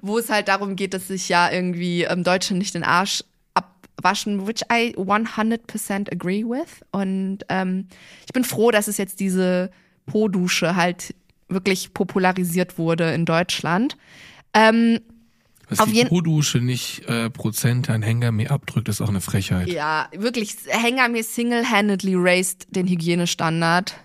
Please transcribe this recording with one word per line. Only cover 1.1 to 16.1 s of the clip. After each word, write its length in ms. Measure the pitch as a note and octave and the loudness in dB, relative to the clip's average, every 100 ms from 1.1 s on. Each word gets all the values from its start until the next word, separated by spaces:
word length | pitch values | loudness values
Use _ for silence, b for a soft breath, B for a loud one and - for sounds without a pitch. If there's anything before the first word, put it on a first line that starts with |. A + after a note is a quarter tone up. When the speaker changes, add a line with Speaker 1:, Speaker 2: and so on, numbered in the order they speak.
Speaker 1:
sich 180 | F#3+ - | -8 0
ja 240 | F3 F3 | 2 4
irgendwie, 520 | F3+ F3+ E3+ F3+ F3 | 2 -2 -2 -2 0
ähm, 200 | E3+ F3+ | 0 0
Deutsche 320 | F3 F#3 F#3 F3+ | 2 0 0 -2
nicht 180 | G3 | -2
den 100 | F3 | -4
Arsch 400 | - E3+ G3 - - _ _ - - _ - - | 0 2 2 -4 -8 _ _ -4 -4 _ -20 -2
abwaschen, 480 | F3+ G3 - G3+ F#3+ | 0 0 -2 -4 -4
which 140 | A#3 - | -6 -2
I 220 | A#3 A#3 - | 0 0 -2
one 400 | G3 G#3 A3+ - | -2 0 0 -2
hundred 320 | G#3+ A3+ _ | -2 -2 _
percent 440 | G#3+ - G3 G3+ | -10 -6 -4 -4
agree 320 | F3 F3 G3 | -6 -2 -2
with. 380 | A3+ B3 E4+ - _ | -2 -4 -6 -12 _
Und, 480 | G3 G3 F#3+ F#3+ G3 - | -4 -2 -2 -2 -6 -4
ähm, 380 | F#3+ F#3 F#3 F#3+ B B B B | -2 -2 -4 -6 B B B B
ich 80 | |
bin 100 | - | -2
froh, 280 | B3 - A3+ | -2 2 4
dass 160 | G#3+ G#3 | 4 0
es 100 | G#3 | -4
jetzt 220 | F#3+ - | -4 -2
diese 520 | F#3+ F#3 F#3 F3+ F#3 b b b - | 0 2 2 2 -2 b b b -4
Po-Dusche 680 | G#3+ G#3+ F#3 F3+ - E3 F#3 | 0 2 2 0 0 0 2
halt 380 | F3 F3 - - _ _ _ | 2 0 -10 -16 _ _ _
wirklich 440 | F#3 F#3+ F#3 - | -4 0 -2 -4
popularisiert 840 | - F#3+ G3+ F#3 F#3 F3+ E3+ F3+ - | -4 -2 2 2 2 0 0 -2 -2
wurde 340 | E3 E3 E3 | -2 0 0
in 140 | D#3 E3 | 0 2
Deutschland. 720 | E3 F3+ - D3+ F3 C4 - B B B B B | 2 0 -2 0 0 0 -4 B B B B B
Ähm, 460 | G#3+ A3 A3+ A#3 A3+ - - _ _ _ _ _ | 6 6 6 4 2 -2 -20 _ _ _ _ _
Speaker 2:
Dass 120 | - | 0
Speaker 1:
auf 100 | A3 | 2
Speaker 2:
die 60 | G#3+ | 4
Speaker 1:
jeden 140 | B3 | 4